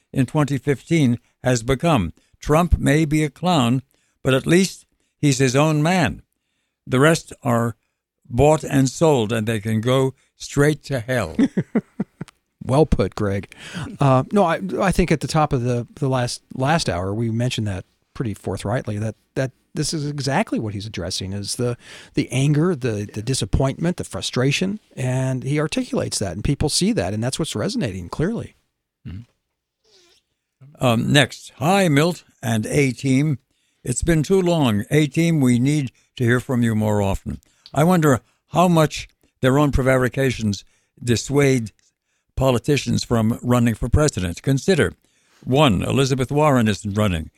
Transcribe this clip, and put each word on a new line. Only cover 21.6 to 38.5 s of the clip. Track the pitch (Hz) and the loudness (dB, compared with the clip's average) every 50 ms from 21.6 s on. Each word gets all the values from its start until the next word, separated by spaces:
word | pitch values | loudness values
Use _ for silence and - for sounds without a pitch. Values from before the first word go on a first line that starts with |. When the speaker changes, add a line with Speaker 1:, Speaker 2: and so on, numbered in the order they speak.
| 123 120 120 - - - - - - - - | -4 -4 -6 -8 -12 -20 -20 -20 -20 -10 -6
Speaker 2:
the | - 120 - | -6 -4 -2
anger, | - 127 135 147 147 147 160 185 180 | -2 0 0 2 2 2 2 0 0
the, | 127 123 123 107 101 104 101 | -2 -4 -4 -4 -4 -6 -8
the | - 110 104 | -10 -8 -6
disappointment, | 120 131 - - 104 - - 139 135 - - 165 170 180 - | -4 -4 -4 -4 -2 0 0 0 0 -2 -2 -4 -4 -4 -4
the | - | -8
frustration, | - - - - - - 127 123 139 143 - 185 190 202 214 _ _ - | -10 -10 -8 -8 -4 -2 0 0 0 0 0 -2 -4 -4 -8 _ _ -10
and | - 127 127 127 131 131 131 131 127 120 | -6 -4 -4 -2 -2 -2 -2 -4 -4 -4
he | 131 147 151 | -4 -2 -2
articulates | 151 156 - 262 254 - - 202 104 113 - - | -2 -2 -2 -4 -4 -4 -2 -4 -4 -2 -4 -4
that, | 104 95 85 | -4 -6 -6
and | 95 - | -4 -2
people | - 143 - - 143 | -2 0 0 0 -2
see | - - 170 202 240 | 0 0 0 0 0
that, | 170 92 90 104 | 0 -2 -2 -2
and | 107 113 | -4 -4
that's | 123 - - | -4 -4 -4
what's | 165 - - | -6 -4 -4
resonating, | 151 117 180 226 254 175 113 92 95 85 85 | -4 -4 -4 -4 -4 -4 -4 -6 -8 -10 -8
clearly. | - - 147 185 233 190 - - _ _ _ _ _ _ _ _ _ _ - 120 | -6 -4 -2 -2 -4 -6 -8 -12 _ _ _ _ _ _ _ _ _ _ -16 -14
Speaker 3:
Mm-hmm. | 87 101 120 _ _ _ _ _ _ _ _ _ _ _ _ _ 415 381 349 339 381 _ _ _ _ _ _ _ _ _ 131 139 151 - 139 | -14 -14 -14 _ _ _ _ _ _ _ _ _ _ _ _ _ _ _ _ _ _ _ _ _ _ _ _ _ _ _ -20 -20 -8 -2 0
Speaker 1:
Um, | 123 113 117 120 - | 2 2 2 2 2
next. | 131 143 131 - - - - - - - | 4 2 2 2 -2 -10 -20 -20 -10 -4
"Hi, | 123 160 196 202 190 175 | 0 2 2 4 4 4
Milt | 143 139 151 175 170 - - _ _ _ | 4 2 2 2 -2 -4 -10 _ _ _
and | - 117 113 110 107 - | -4 -2 -2 -2 -2 -2
A-Team. | - 147 143 131 120 - - 139 131 131 147 156 139 - _ _ _ _ _ _ _ _ - | 0 0 0 0 -2 -2 -2 0 2 2 2 0 -2 -4 _ _ _ _ _ _ _ _ -6
It's | - 120 - - | -6 -6 -4 0
been | 156 170 156 139 | 0 0 0 2
too | - 196 190 | 2 2 2
long. | 185 170 170 165 143 120 104 101 110 - | 2 2 2 2 2 2 2 0 0 0
A-Team, | - 151 156 139 - 160 165 170 165 151 | 2 2 2 2 2 0 2 2 2 2
we | 135 123 123 117 | 4 4 4 4
need | 123 139 147 156 135 - - _ _ _ - - | 2 2 0 0 -2 -6 -8 _ _ _ -6 -2
to | 127 | 0
hear | 117 120 127 | 2 2 2
from | - - 131 120 | 0 -2 -2 0
you | 120 117 110 | 0 0 0
more | 107 107 107 104 104 | 0 0 2 2 2
often. | 101 95 95 - - - 76 - _ _ _ _ - - - | 2 0 -2 -2 -4 -8 -10 -10 _ _ _ _ -18 -6 -2
I | - 151 | 0 2
wonder | 175 185 175 151 151 131 110 - _ _ _ _ | 4 4 4 4 4 2 2 0 _ _ _ _
how | _ | _